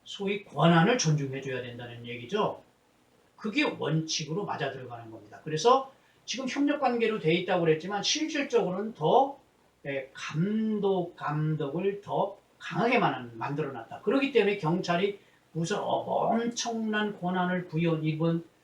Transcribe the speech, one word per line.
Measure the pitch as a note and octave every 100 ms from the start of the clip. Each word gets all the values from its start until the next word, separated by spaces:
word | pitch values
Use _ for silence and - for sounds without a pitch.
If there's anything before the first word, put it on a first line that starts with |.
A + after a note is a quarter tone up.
소위 | - - G3 -
권한을 | - D3 E3 E3+ G3+ B3
존중해줘야 | D#3+ C#3+ C3+ C3+ C3+ B2+
된다는 | A#2+ A#2 A#2 A#2 A#2+
얘기죠. | A#2+ A#2+ G#3 F#3+ - _ _ _ _ _ _ _ _
그게 | G#3+ C#4
원칙으로 | D4 E3+ D3 D#3+ D#3+ - C#3+ F#3
맞아 | G3+ - -
들어가는 | - A#2 A#2 -
겁니다. | - - -
그래서 | D#3 D#3 A#3 C4+ - - _ _
지금 | - A3 B3+
협력관계로 | C#4+ C#4+ C#4+ B3+ A#3+ A3 G#3+
돼 | D#3
있다고 | F3+ F#3 F3+
그랬지만 | E3 D#3 F#3 G3+
실질적으로는 | - D4+ D#4 D4+ - A#3 F3+ F#3 A3
더, | - D#3 A#3 C#4 - _ _ _ _ C#3+
에, | C3+ -
감독, | - - D3+ G3 A3 A3 G#3 G3 F#3 E3+ -
감독을 | - D3+ D#3 D#3 C#3+ E3 G3 G3
더 | - D3+ - - _ _
강하게 | - E3+ A#3+ A3+
만-, | E3 C3 A#2+ -
만들어놨다. | - C#3+ C#3 - - -
그렇기 | G#3 C4+ C#4
때문에 | A3 G3 G3
경찰이 | D#3 F#3 F3+ E3+ G3+ - _ _ _
무슨 | D#3+ E3+ G#3
어-, |
엄청난 | - - - - - A3+ A#3+ - A#3 A3+ A3 G#3+ G#3 G3+
권한을 | F3+ F3+ F3+ F3+ F3+
부여한 | D#3+ E3 D#3
이번 | D#3 D3+ E3 E3 - _